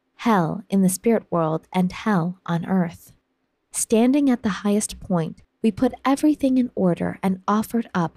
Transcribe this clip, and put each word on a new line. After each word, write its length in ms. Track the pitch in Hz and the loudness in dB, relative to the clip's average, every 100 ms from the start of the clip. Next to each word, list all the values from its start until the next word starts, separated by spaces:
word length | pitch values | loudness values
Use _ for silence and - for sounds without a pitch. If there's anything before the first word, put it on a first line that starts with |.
| _ - | _ -6
hell 440 | 240 208 160 170 - | 0 2 2 -4 -2
in 100 | 196 | 2
the 80 | 185 | 2
spirit 360 | 185 233 226 - | 2 0 0 0
world 380 | 175 160 160 - | -2 0 -2 -4
and 180 | 185 185 | -2 -2
hell 460 | - - 196 165 180 - | -2 -2 0 -2 -4 -6
on 180 | 170 | -4
earth. 480 | 170 190 170 - - _ _ _ _ _ _ | -2 -2 -2 -6 -20 _ _ _ _ _ _
Standing 600 | - - 220 240 285 277 | -8 0 2 4 4 2
at 120 | 240 | 0
the 220 | 214 185 | -2 -2
highest 340 | 208 202 214 - | 0 0 -2 -8
point, 440 | - 175 160 - _ _ | -4 -2 -2 -8 _ _
we 80 | 226 | -2
put 220 | 196 254 - 254 | 0 -2 0 -2
everything 500 | 277 302 294 269 262 | 2 2 2 2 2
in 140 | 247 | 0
order 440 | - 190 170 180 180 | 0 0 0 -2 -4
and 200 | 190 190 190 | -4 -2 -2
offered 400 | 208 214 233 - | -2 -2 -4 -4
up 220 | 185 165 | -2 -4